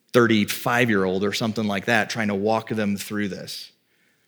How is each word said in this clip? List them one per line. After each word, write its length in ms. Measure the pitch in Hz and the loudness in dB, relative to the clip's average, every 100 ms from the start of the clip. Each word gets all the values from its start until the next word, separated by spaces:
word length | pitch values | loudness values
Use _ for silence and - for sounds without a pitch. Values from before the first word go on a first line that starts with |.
| _ | _
thirty-five-year-old 1120 | 127 117 110 101 - 131 120 123 101 95 92 | 4 6 4 2 -2 0 2 2 2 2 0
or 100 | 101 | -2
something 340 | 101 117 107 107 | -2 -4 -2 -2
like 180 | 98 101 | -2 0
that, 240 | 113 98 | 0 0
trying 200 | 123 107 | -2 -2
to 60 | 101 | 0
walk 340 | 104 110 - | 0 0 -2
them 280 | 110 101 98 | -2 -2 -2
through 300 | - 104 104 | -4 -4 -4
this. 440 | 90 78 - - _ _ _ _ _ | -6 -12 -14 -16 _ _ _ _ _